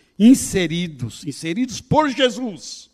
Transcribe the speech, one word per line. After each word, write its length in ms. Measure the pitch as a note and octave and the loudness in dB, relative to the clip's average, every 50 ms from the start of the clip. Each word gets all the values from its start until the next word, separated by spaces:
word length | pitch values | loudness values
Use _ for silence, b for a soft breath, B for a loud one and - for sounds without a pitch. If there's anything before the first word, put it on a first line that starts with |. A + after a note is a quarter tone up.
| b b b | b b b
inseridos, 1040 | b G#3 A#3+ C4+ - - - - F#3+ E3+ D#3 E3 F3 F3+ E3 D3 A#2+ A#2 G#2+ - - - | b 8 8 8 6 2 -2 -2 -2 0 0 -2 -4 -4 -6 -8 -8 -10 -10 -10 -10 -12
inseridos 520 | D3 B2+ - D#3+ E3 F3 A#3 C4 B3 G3+ - | -12 -10 -8 -6 -6 -4 -4 -4 -4 -6 -8
por 300 | - - B3+ D4+ D#4 C#4 | -4 0 2 2 2 2
Jesus. 800 | A#3 - C4 B3 G3 A#3+ B3+ A3 E3+ - - - - - - _ | 0 0 0 0 0 -2 -8 -8 -8 -10 -14 -16 -18 -18 -20 _